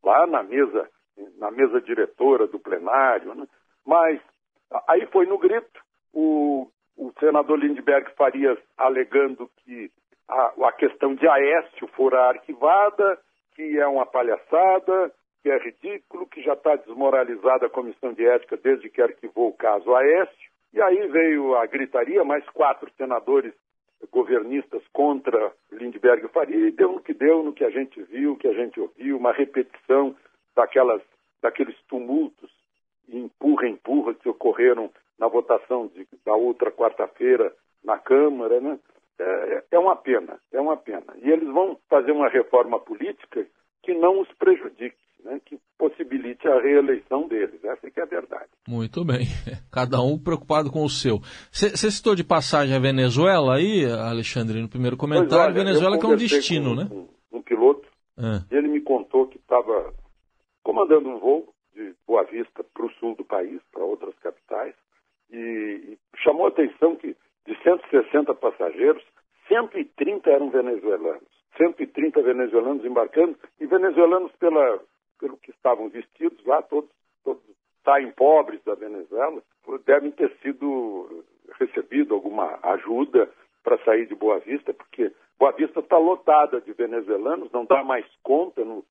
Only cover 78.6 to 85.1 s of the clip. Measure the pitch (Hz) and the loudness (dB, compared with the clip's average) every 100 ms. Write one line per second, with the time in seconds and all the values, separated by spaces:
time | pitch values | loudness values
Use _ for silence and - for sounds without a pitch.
78.6 | 107 101 107 104 82 107 143 - _ _ | -8 -8 -10 -12 -10 -6 -6 -6 _ _
79.6 | - 135 - 143 147 - 135 - 139 135 | -14 -6 2 2 2 -2 -4 -2 -10 -6
80.6 | 143 135 113 95 - 85 - _ - - | -6 -4 -6 -10 -12 -18 -20 _ -20 -6
81.6 | 127 - - 131 147 101 104 107 85 - | -4 -4 -4 -2 0 -2 -2 -4 -6 -4
82.6 | 87 92 - 117 143 120 104 _ _ _ | -4 -4 -2 -4 2 2 2 _ _ _
83.6 | - 117 - 113 113 101 107 98 - 143 | 0 0 2 2 0 -2 0 0 -4 -8
84.6 | - - - - 107 | -8 -10 -14 -6 -6